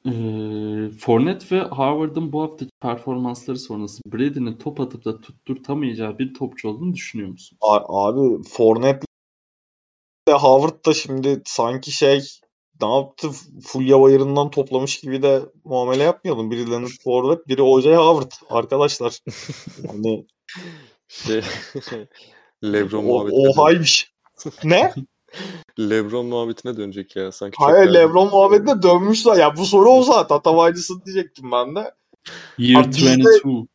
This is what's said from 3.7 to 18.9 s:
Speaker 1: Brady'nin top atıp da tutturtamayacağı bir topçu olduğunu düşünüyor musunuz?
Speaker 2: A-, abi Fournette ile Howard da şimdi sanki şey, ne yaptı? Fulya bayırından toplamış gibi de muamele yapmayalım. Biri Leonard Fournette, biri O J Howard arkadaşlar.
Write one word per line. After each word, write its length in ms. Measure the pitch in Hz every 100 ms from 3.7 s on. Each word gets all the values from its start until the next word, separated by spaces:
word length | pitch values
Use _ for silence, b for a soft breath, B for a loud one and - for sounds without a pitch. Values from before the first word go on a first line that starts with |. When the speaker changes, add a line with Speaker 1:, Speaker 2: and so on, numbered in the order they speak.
| 107 104 104 101
Speaker 1:
Brady'nin 500 | 113 139 143 120 117
top 240 | 151 147
atıp 240 | 127 117
da 160 | 113 110
tutturtamayacağı 1000 | - _ - 131 - 143 135 110 110 104
bir 160 | 131
topçu 340 | - 131 - 110
olduğunu 260 | 104 180
düşünüyor 340 | 180 - 113 98
musunuz? 300 | 90 - _
Speaker 2:
A-, 480 | 107 104 - 95 101
abi 340 | 127 135 107
Fournette 640 | - - 113 113 131 135 - _ _ _ _ _ _ _ _ _ _ _ -
ile 80 | 143
Howard 500 | 143 135 156 160 160
da 80 |
şimdi 480 | 156 147 135 135 139
sanki 480 | - - 117 131 147
şey, 300 | - 143 139 139 - _ _ _ _
ne 120 | 110
yaptı? 360 | 131 139 _ 156 135 _ -
Fulya 380 | - 131 131 135
bayırından 500 | 135 135 135 143 147
toplamış 500 | 143 135 127 135 -
gibi 220 | 143 131
de 200 | 139 135 139 _
muamele 380 | 160 127 123 131
yapmayalım. 480 | 151 175 185 123 110
Biri 200 | 120 117
Leonard 320 | 120 123 131
Fournette, 440 | 131 123 131 165 -
biri 140 | 131
O 180 | 131 131
J 160 | 139 165
Howard 360 | 160 160 135 - _
arkadaşlar. 680 | 113 110 135 143